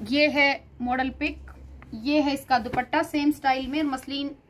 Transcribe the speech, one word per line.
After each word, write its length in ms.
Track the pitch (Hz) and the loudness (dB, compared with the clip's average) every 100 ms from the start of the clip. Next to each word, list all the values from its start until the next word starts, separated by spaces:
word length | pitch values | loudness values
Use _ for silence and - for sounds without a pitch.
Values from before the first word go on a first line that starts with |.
| 214 | -2
ये 180 | 277 302 | 2 4
है 360 | 277 277 277 - - | 4 4 2 -6 -8
model 300 | 247 254 262 | -2 0 -2
pick, 280 | 254 302 - - - - - - | -2 -6 -6 -14 -20 -20 -20 -16
ये 260 | 226 233 302 | -8 0 2
है 140 | 285 | 2
इसका 240 | 277 - 254 | -2 0 0
दुपट्टा 440 | 233 - 247 302 | 2 -4 0 -2
same 280 | 320 302 285 | 0 2 2
style 360 | 302 269 262 254 | 2 0 0 0
में, 160 | 285 | -2
मसलिन 540 | 302 262 - 277 277 277 _ | -2 -2 -6 -6 -6 -8 _